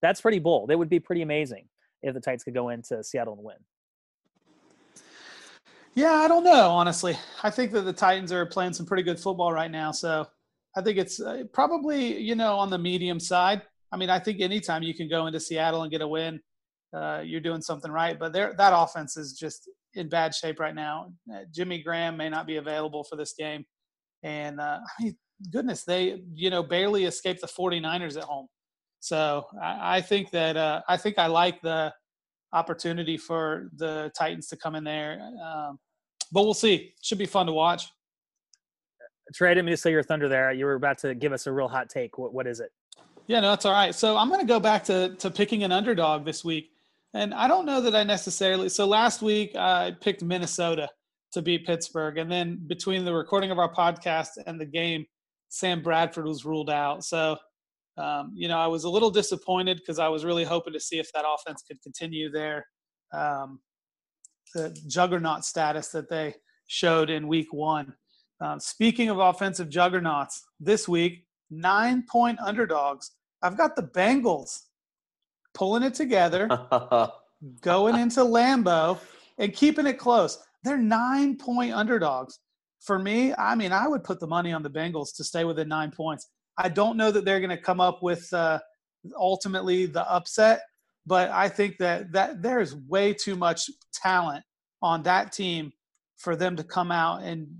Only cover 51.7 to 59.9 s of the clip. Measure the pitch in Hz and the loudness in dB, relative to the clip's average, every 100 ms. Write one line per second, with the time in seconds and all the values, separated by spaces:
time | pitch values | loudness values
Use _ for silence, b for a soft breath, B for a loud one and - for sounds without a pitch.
51.7 | 165 - 165 156 156 165 175 170 175 156 | -4 -4 -4 -4 -4 -4 -2 -2 -6 -8
52.7 | 180 190 185 180 165 156 196 190 180 170 | -6 -2 -2 0 -2 0 0 0 0 0
53.7 | 175 175 175 175 160 156 - - 165 151 | 2 0 0 -2 -2 -4 -10 -12 -10 -6
54.7 | 165 170 160 160 _ _ _ _ - 185 | -4 -2 -4 -8 _ _ _ _ -6 -2
55.7 | 175 160 165 165 165 156 147 147 156 151 | -2 0 2 0 -2 -6 -6 -6 -4 -2
56.7 | 147 143 147 - 165 160 160 - _ _ | -2 -2 -4 -4 -2 0 -2 -8 _ _
57.7 | _ _ - 147 147 143 196 170 165 165 | _ _ -10 -6 -6 -8 -8 -2 0 0
58.7 | 165 170 202 226 202 196 180 - 185 185 | 0 0 2 4 2 0 -2 -2 0 0
59.7 | 180 - | -2 -4